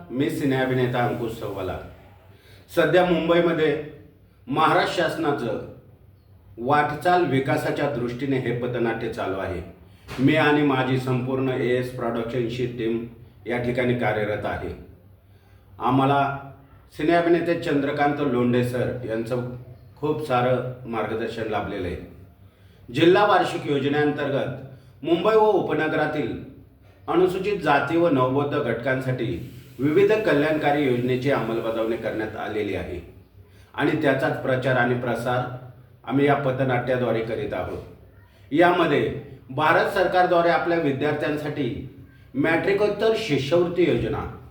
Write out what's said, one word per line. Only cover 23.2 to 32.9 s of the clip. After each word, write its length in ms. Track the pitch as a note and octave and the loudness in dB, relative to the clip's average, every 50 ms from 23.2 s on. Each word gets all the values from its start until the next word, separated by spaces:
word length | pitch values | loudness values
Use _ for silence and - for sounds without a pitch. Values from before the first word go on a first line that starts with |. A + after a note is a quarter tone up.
| G#3 | 6
वार्षिक 460 | G#3 F#3+ F3+ E3+ - - E3+ - D3+ | 4 4 4 2 0 -4 -4 -2 -2
योजनेअंतर्गत 1300 | C#3+ C3 B2 C#3+ C#3+ D3 D3 D3 C3+ C#3+ C#3+ C3+ - D3+ C#3 - - - - - - - - - - - C#3+ | 0 0 0 0 2 2 2 2 0 0 -2 -2 -2 -2 -2 -4 -6 -10 -12 -16 -18 -20 -20 -20 -18 -8 -2
मुंबई 300 | - E3+ F3 - G#3+ A3 | 0 2 2 4 4 6
व 100 | A3 G#3+ G#3+ | 6 6 6
उपनगरातील 1040 | G3 D#3+ - D#3 D3+ D3+ D#3 D3+ D#3 D3+ D3+ D3+ D3+ D3 A#2+ - - - - - - - - - - - - - - - - | 4 2 2 0 0 0 0 0 0 0 0 0 -2 -2 -4 -4 -6 -8 -10 -14 -18 -20 -20 -20 -20 -20 -20 -20 -20 -12 -6
अनुसूचित 520 | C#3+ D#3 F3 F#3 F3+ - F#3+ F#3 G#3 G3+ E3+ | 0 2 4 4 4 2 0 -2 -2 -2 0
जाती 380 | D3 D3+ C#3+ C#3 - - E3 | 2 2 2 2 2 2 2
व 100 | E3+ E3+ E3 | 2 4 4
नवबौद्ध 480 | C#3+ B2+ B2+ C3 C3 C#3+ C#3+ C#3+ D3+ | 4 4 2 2 2 0 0 0 0
घटकांसाठी 960 | C#3+ - A#2+ A2 - - C3+ C3 - - B2+ - - A2+ G2 F2 - - - - - - - - - | -2 -2 -2 -2 -2 -2 -2 -2 -2 -2 -4 -4 -4 -4 -4 -6 -8 -10 -12 -16 -18 -20 -16 -6 -4
विविध 320 | C3 D3+ D#3 F#3+ G3+ G#3 | -2 2 4 4 4 4
कल्याणकारी 760 | G#3+ G#3 - E3 D3 C#3+ D3 D#3 D#3 D3+ D3+ D3 C#3+ D3+ D3 | 4 2 2 2 2 2 2 2 0 0 0 2 2 2 2
योजनेची 460 | B2+ B2 A#2+ A#2+ B2+ B2+ A#2+ B2+ C#3+ | 0 0 0 0 0 0 0 0 0
अंमलबजावणी 680 | C3 A2+ A2 A2+ A2+ A#2 A2+ A2+ A2+ A2+ A2 A2+ A2+ | 0 0 0 -2 -4 -4 -2 -2 -2 -2 -2 -2 -2
करण्यात 380 | A2 A2 G#2+ G2+ A2 A2 G#2 - | -4 -4 -4 -4 -4 -6 -6 -8
आलेली 400 | - F#2 G#2 G#2+ G#2+ G#2 G2 F#2 | -8 -8 -6 -4 -4 -4 -4 -4
आहे 240 | F2 E2 F2 | -6 -6 -8